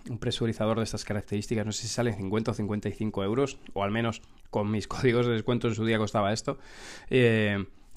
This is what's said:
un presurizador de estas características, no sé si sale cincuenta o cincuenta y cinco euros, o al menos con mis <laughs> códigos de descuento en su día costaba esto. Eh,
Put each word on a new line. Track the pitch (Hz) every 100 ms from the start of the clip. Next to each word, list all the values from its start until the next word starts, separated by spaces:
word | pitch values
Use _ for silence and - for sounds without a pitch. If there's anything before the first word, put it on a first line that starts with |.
| -
un | 117
presurizador | 120 - 113 110 110 113
de | 107
estas | 107
características, | - 104 - 104 - 110 107
no |
sé | 104
si | 107
sale | - 120
cincuenta | 92 95 107 113
o |
cincuenta | 110 104 104 104
y |
cinco | - 110 98 98
euros, | 120 139 - -
o | 98
al | 101
menos | 113 117 113 - - -
con | 107 104
mis | 107 -
<laughs> |
códigos | - 127 117 120
de |
descuento | 113 117 120 120
en | 107
su | 113
día | 110
costaba | 104 110 101
esto. | 113 - 139 - - - - -
Eh, | 131 120 110 104 101 92 - -